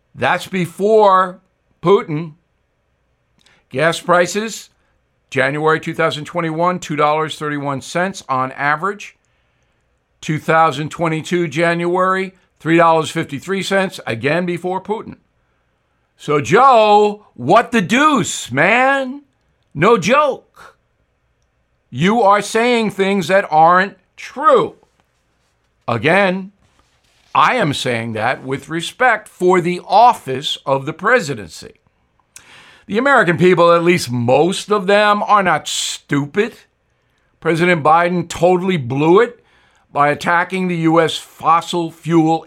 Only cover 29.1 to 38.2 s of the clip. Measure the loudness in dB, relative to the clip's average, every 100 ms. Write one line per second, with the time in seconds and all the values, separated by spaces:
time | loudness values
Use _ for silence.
29.1 | 0 -6 -2 2 2 0 -4 0 4 4
30.1 | 4 -4 -8 -8 -8 -4 -4 -4 -6 -2
31.1 | -2 -2 -10 -12 -18 -20 _ _ _ _
32.1 | _ _ -20 _ -20 -20 _ -6 -2 2
33.1 | 4 2 4 4 6 4 4 4 0 0
34.1 | -4 2 2 2 -2 -2 -2 2 2 2
35.1 | 0 2 2 2 -2 -4 -8 -8 -10 -4
36.1 | -4 -2 -2 -4 -6 _ _ _ _ _
37.1 | _ _ _ -4 0 0 2 2 2 2
38.1 | -2